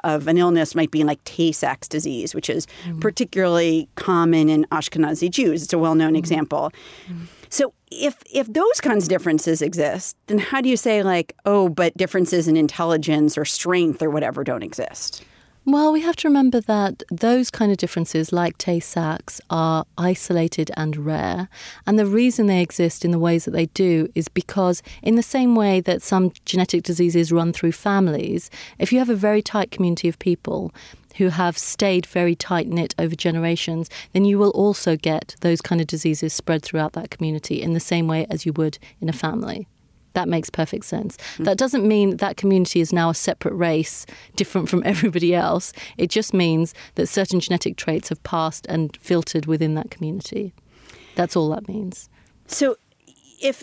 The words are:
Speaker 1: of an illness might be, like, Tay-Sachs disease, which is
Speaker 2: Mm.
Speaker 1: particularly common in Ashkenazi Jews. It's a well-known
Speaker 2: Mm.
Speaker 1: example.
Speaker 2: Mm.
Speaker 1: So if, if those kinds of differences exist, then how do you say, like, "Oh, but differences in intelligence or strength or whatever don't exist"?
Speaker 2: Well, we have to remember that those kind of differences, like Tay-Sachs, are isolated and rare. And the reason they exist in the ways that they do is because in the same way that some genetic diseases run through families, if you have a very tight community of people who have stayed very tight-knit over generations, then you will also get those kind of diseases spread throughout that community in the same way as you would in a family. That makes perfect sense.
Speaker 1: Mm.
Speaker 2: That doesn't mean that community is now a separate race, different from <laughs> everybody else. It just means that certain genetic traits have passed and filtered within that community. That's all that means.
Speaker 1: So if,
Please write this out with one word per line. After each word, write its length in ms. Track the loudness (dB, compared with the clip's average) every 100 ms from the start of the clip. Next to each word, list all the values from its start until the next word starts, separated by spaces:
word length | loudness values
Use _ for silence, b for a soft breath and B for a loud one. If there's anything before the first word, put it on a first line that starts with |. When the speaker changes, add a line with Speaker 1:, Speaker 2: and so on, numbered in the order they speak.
Speaker 1:
of 240 | -2 -2 2
an 100 | 4
illness 380 | 6 4 2 0
might 160 | 0
be, 120 | 2
like, 200 | 0 0
Tay-Sachs 640 | -6 0 0 0 -4 -4 -6
disease, 480 | -6 -4 -6 -6 -6
which 140 | -4
is 180 | -4 -6 B -10
Speaker 2:
Mm. 160 | -4
Speaker 1:
particularly 840 | -2 -2 -4 0 2 2 2 0 -2 -8
common 540 | 0 2 4 6 6
in 160 | 4 2
Ashkenazi 640 | 0 -2 0 0 0 -2
Jews. 320 | 2 0 0
It's 100 | -2
a 60 | 0
well-known 340 | 2 2 4
Speaker 2:
Mm. 60 | 2
Speaker 1:
example. 520 | 0 -2 -2 -2 -4 B B B B
Speaker 2:
Mm. 200 | -14 -14 B B
Speaker 1:
So 240 | -2 -2 _ _
if, 260 | -4 -4 -4 -6
if 200 | -4 -2
those 300 | 2 2 2
kinds 240 | 2 0 2
of 40 |
differences 520 | 0 2 0 2 0
exist, 560 | 0 0 -2 -2 -8 -12 -2
then 120 | -2
how 200 | 0 0
do 60 | 2
you 80 | 2
say, 240 | 2 2
like, 300 | 2 0 -2 -4 2
"Oh, 240 | 4 4
but 260 | 2 -2 0
differences 520 | -2 0 2 2 4
in 100 | 4
intelligence 800 | 2 0 0 0 2 2 2 2
or 80 | -4
strength 560 | -4 0 2 2 0
or 60 | -2
whatever 340 | 0 -2 -4
don't 200 | -4 -4
exist"? 600 | -6 -8 -8 -8 -12 -12 B B B B 0
Speaker 2:
Well, 240 | 4 4
we 100 | 2
have 140 | 0 0
to 100 | 2
remember 320 | 4 6 2
that 400 | 0 0 0 -4 -8
those 400 | -2 2 2 0
kind 220 | 0 2
of 60 | 2
differences, 540 | 0 -2 -2 -2 0
like 260 | 0 -2 -2
Tay-Sachs, 800 | -2 -2 -2 -4 -2 -4 -8 -14 -6
are 360 | 0 0 0 -2 -2
isolated 720 | 0 0 0 0 0 -2 -6 -4
and 180 | -4 -4
rare. 520 | -4 -2 -2 -4 -6 B B B 0
And 100 | 2
the 80 | 4
reason 400 | 4 2 4 4
they 160 | 4
exist 420 | 2 0 0 0
in 60 | 0
the 80 | 2
ways 280 | 2 2 0
that 60 |
they 160 | -2 -2
do 400 | 2 2 2 0
is 140 | -2 -4
because 560 | -4 -4 0 0 0 B B
in 140 | 2 2
the 80 |
same 320 | 2 2 4 4
way 260 | 4 2
that 220 | 2 -2
some 300 | 0 2 2 -2 -4
genetic 380 | 0 2 0
diseases 480 | -2 0 2 4 2
run 200 | 2 2
through 200 | 0 -2
families, 800 | 0 0 2 2 0 -2 -4 -6 B B B
if 140 | 0
you 80 | 2
have 100 | 2
a 60 | 2
very 260 | 2 2
tight 300 | 2 -2 -2
community 360 | 0 0 2 -2
of 120 | -2
people 520 | -2 -2 -2 -6 -6 B B B B -2
who 120 | 0
have 280 | 2 -2 -2
stayed 480 | -6 -2 2 2 0
very 300 | 0 0 0
tight-knit 580 | -2 -2 0 -2 -4 -2
over 160 | -4 -2
generations, 760 | -2 0 0 -2 -4 -6 -6 B B
then 100 | 2
you 140 | 4 4
will 140 | 4
also 440 | 4 2 2 0 0
get 400 | 0 -2 -4 -4
those 200 | 0 0
kind 200 | 0 -2
of 60 | 0
diseases 440 | -2 -2 -2 -2
spread 300 | -6 -2 -4
throughout 320 | -2 -4 -4
that 160 | -6 -12
community 500 | -6 -4 -4 -4 -6
in 140 | -2
the 60 | -2
same 280 | 0 0 0
way 200 | 0 -2
as 160 | -4 -4
you 80 |
would 240 | -2 -2 -4 B B
in 80 | -6
a 40 |
family. 540 | -4 -4 -4 -6 -8 -12 _ _ _ _
That 180 | -4 -2
makes 200 | -2 -4
perfect 360 | -4 -4 -4 -8
sense. 320 | -8 -8 -10 B B
Speaker 1:
Mm. 80 | -2
Speaker 2:
That 120 | 0
doesn't 280 | 0 2 2
mean 320 | 4 2 2
that 200 | -4 -2
community 420 | 2 2 2 2
is 140 | 2
now 160 | 2 0
a 40 |
separate 400 | 0 -2 -2 -4
race, 520 | -2 0 0 -2 -6 -14 B B -6
different 320 | -2 -2 0
from 120 | 0
<laughs> 100 | 0
everybody 420 | 0 0 2 2 2
else. 380 | 2 0 -4 -14 B B
It 120 | -2
just 240 | 0 0
means 400 | 2 2 2 0 -4 B -4
that 120 | -2
certain 340 | 0 0 0
genetic 340 | 0 -2 -2 -6
traits 340 | -4 -4 -4
have 140 | -8
passed 420 | -4 -2 -2 -4 -6
and 300 | -4 -4 -6
filtered 440 | -2 0 0 -4 -2
within 280 | 0 0 -2
that 160 | -6
community. 640 | -8 -8 -8 -8 -8 -8 -12 B B B B B -4
That's 200 | -2 0
all 140 | 0
that 180 | -2 -6
means. 420 | -10 -10 -12 -18 b b b -10
Speaker 1:
So 300 | -2 -2 -2 _ _ _ _ _ -4
if, 200 | -4 -4